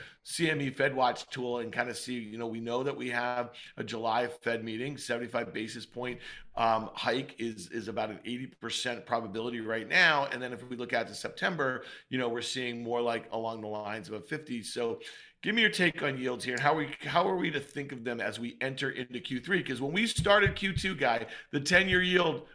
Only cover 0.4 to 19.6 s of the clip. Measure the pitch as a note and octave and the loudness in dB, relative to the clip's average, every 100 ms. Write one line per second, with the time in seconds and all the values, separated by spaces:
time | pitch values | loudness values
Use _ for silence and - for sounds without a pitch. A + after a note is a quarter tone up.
0.4 | D#3+ D#3 C#3 C3 C#3 C3 B2 A#2+ - B2+ | 2 2 0 2 2 6 4 2 -6 -4
1.4 | B2 A#2+ A2+ A#2 B2 A2 B2 B2 G#2+ A2+ | -2 -2 -2 0 0 -2 -4 -6 -6 -6
2.4 | A#2 A2+ A#2 B2 C#3 C#3 B2 A#2+ A#2+ B2 | -4 -4 -2 0 0 -2 -2 0 0 0
3.4 | A#2 - - - G#2 A2+ A2+ A#2 A#2+ A#2+ | -2 -8 -14 -10 -6 -2 2 2 2 -2
4.4 | A#2 A2+ A2+ A2 C#3 B2+ - A#2 A#2 A#2 | -2 0 -2 -4 -4 -6 -2 -2 0 -2
5.4 | G2 G2+ A2 B2 - A#2+ B2 A#2+ - - | -2 -4 -6 -8 -10 -6 -6 -6 -10 -14
6.4 | - - A2+ A2 A2 - A#2+ B2 C3+ - | -8 2 4 4 2 -2 0 0 -2 -6
7.4 | A#2 G#2+ E2 A#2 A2 G2+ G#2+ G2 G#2+ B2 | -6 -6 -8 -6 -4 -2 -4 -6 -8 -8
8.4 | C3 - A2+ - B2+ A#2 - A#2 A2 A2 | -10 -10 -6 -4 -2 -4 -2 -2 0 -4
9.4 | A#2+ A#2 A2 A2+ A2 F3 E3+ D3 C#3 B2 | -4 -4 -2 -2 2 6 6 6 2 -2
10.4 | B2 A#2+ B2+ A#2+ A#2+ A#2+ G#2 G#2 - - | -6 -8 -8 -6 0 0 0 -4 -8 -2
11.4 | F#3 D#3+ C3+ B2+ - - - C3 A#2+ A#2+ | -2 2 0 -2 -8 -16 -6 -2 0 -2
12.4 | A2+ C3 B2 A#2+ A#2 A#2+ A#2+ A2+ - A2+ | -2 -2 -4 -4 -2 0 2 0 -2 -4
13.4 | A2+ A2+ G#2+ G#2+ G#2 A2 F#2 G#2+ - D#3 | -4 -4 -6 -6 -6 -6 -6 -10 -8 -8
14.4 | D3+ A#2+ G2 B2 A#2 G#2+ - - - _ | -6 -8 -6 -2 -2 -2 -8 -16 -20 _
15.4 | - A#3 G#3+ - F3 - C#3+ C3 B2+ A#2 | 0 4 4 6 2 4 0 0 -2 -2
16.4 | B2+ B2 C#3+ D#3 C#3+ - C#3+ D#3+ G3 F#3 | -2 2 4 4 0 -6 0 2 4 2
17.4 | E3+ D3 - D3 C#3 B2+ A#2+ A#2 G#2 A2 | 0 -2 -4 -8 -8 -6 -4 -2 -2 -4
18.4 | A#2+ A#2 C3 C3+ C3+ - B2 B2 - B2 | -6 -4 -4 -2 -2 -2 -6 -8 -4 -4
19.4 | D#3+ F#3 | 2 2